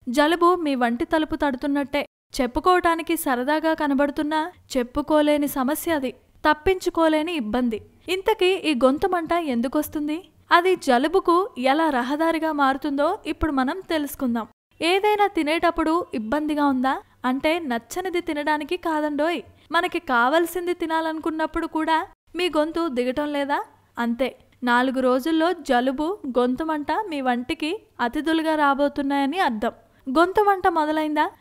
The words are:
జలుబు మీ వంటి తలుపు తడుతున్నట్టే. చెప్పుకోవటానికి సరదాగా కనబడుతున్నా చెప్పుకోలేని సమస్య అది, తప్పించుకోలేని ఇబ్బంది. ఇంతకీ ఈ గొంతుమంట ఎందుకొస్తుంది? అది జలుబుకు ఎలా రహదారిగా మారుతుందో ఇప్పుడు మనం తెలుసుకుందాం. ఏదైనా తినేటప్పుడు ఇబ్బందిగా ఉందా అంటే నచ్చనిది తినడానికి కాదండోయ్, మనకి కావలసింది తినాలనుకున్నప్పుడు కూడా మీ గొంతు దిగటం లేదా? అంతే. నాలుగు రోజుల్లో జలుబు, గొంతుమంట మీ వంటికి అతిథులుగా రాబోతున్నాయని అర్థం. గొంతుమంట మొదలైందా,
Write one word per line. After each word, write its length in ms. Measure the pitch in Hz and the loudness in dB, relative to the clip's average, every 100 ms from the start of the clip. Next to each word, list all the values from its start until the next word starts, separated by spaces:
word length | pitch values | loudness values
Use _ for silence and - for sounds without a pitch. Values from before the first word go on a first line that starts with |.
| - | -4
జలుబు 460 | 240 294 339 349 | 2 2 4 4
మీ 200 | 359 302 | 4 0
వంటి 300 | 262 240 240 | 0 0 0
తలుపు 320 | 330 320 311 320 | 0 0 0 -2
తడుతున్నట్టే. 680 | 285 262 294 285 277 285 294 _ _ - | -2 -2 -2 -2 -2 -4 -6 _ _ -4
చెప్పుకోవటానికి 760 | 247 311 359 359 349 330 339 320 | -2 0 4 4 4 0 0 -2
సరదాగా 580 | 294 247 254 311 320 | 0 0 0 0 0
కనబడుతున్నా 760 | 320 294 277 285 294 294 311 330 - _ 262 | 0 0 2 2 0 -2 -2 -4 -10 _ -4
చెప్పుకోలేని 720 | 240 294 294 302 294 294 285 | -2 -4 2 4 4 2 0
సమస్య 440 | 277 254 302 339 | -2 -2 -2 -2
అది, 220 | 311 254 - _ _ 302 | -2 -4 -8 _ _ 0
తప్పించుకోలేని 840 | 302 339 370 349 339 320 311 320 | 2 2 0 0 2 2 2 0
ఇబ్బంది. 440 | 330 208 254 247 208 - _ - | -4 -2 -2 -2 -4 -10 _ -6
ఇంతకీ 380 | 381 440 427 370 | -2 0 2 2
ఈ 280 | 381 302 | 2 0
గొంతుమంట 580 | 254 254 294 392 359 320 | 2 4 2 0 -2 0
ఎందుకొస్తుంది? 840 | 339 311 240 254 302 294 311 294 311 - _ _ | -2 0 -2 0 -2 -2 -4 -4 -6 -8 _ _
అది 240 | 339 359 349 | 4 4 2
జలుబుకు 720 | - 240 302 370 359 349 403 - | 2 2 2 2 2 2 2 -2
ఎలా 320 | 254 294 320 | 0 2 2
రహదారిగా 600 | 269 247 294 330 330 320 | 0 -2 0 0 0 -2
మారుతుందో 680 | 294 269 277 302 277 302 392 294 | 0 0 0 -2 0 0 -2 -6
ఇప్పుడు 260 | 330 320 | -4 -2
మనం 300 | 269 262 370 - | 0 -2 -4 -4
తెలుసుకుందాం. 560 | 330 285 - 262 233 214 _ _ _ | -4 -4 -4 -4 -4 -6 _ _ _
ఏదైనా 460 | 320 381 415 415 403 | 0 2 2 2 2
తినేటప్పుడు 800 | 370 294 330 339 330 320 339 359 | 0 0 2 0 0 0 0 -2
ఇబ్బందిగా 500 | 247 214 285 302 302 285 | -6 -4 -4 -2 0 0
ఉందా 280 | 262 262 330 - _ | 2 0 -2 -8 _
అంటే 340 | - 269 311 339 | -4 0 0 0
నచ్చనిది 640 | 311 233 - 359 370 349 | -2 -6 -6 -8 -4 -4
తినడానికి 560 | 339 294 294 302 294 359 | -4 -4 -2 -2 -2 -6
కాదండోయ్, 640 | 339 311 302 285 311 320 - - _ | -2 -2 -2 0 -2 -2 -8 -20 _
మనకి 260 | 330 349 349 | -2 -2 -4
కావలసింది 760 | - 247 247 320 339 370 349 | 0 2 4 2 2 -2 -4
తినాలనుకున్నప్పుడు 920 | 349 330 320 320 320 330 320 311 330 330 | -4 -2 -2 -2 -4 -4 -4 -4 -4 -4
కూడా 400 | 320 320 320 392 _ _ 330 | -4 0 0 -2 _ _ -4
మీ 120 | 359 | 0
గొంతు 400 | 302 311 330 339 | 0 0 -2 -2
దిగటం 440 | 247 247 262 294 | -2 -2 -2 -4
లేదా? 320 | 285 277 311 453 _ _ - | -4 -2 -4 -4 _ _ -6
అంతే. 400 | 233 233 254 - _ _ | -4 -2 -4 -4 _ _
నాలుగు 360 | 247 240 254 254 | 0 2 2 2
రోజుల్లో 520 | 254 254 285 320 330 | 2 2 2 2 2
జలుబు, 680 | 349 - 240 254 269 311 415 277 247 | 0 0 2 2 0 -4 -4 -2 0
గొంతుమంట 540 | 247 254 320 302 285 339 427 | 0 0 -2 -4 -2 -4 -2
మీ 120 | 294 | -4
వంటికి 500 | 254 240 247 320 302 427 - - | -2 -2 -4 -4 -4 -4 -8 -6
అతిథులుగా 540 | 240 302 294 320 320 | -4 -2 0 0 0
రాబోతున్నాయని 840 | 311 285 269 285 285 277 277 269 359 | 2 2 2 0 0 -2 0 0 0
అర్థం. 340 | 349 214 185 - _ _ - 269 | 0 0 -4 -6 _ _ -2 2
గొంతుమంట 500 | 359 381 403 381 370 | 2 4 2 2 2
మొదలైందా, 600 | 339 302 311 311 302 339 - | 2 0 0 0 0 -2 -4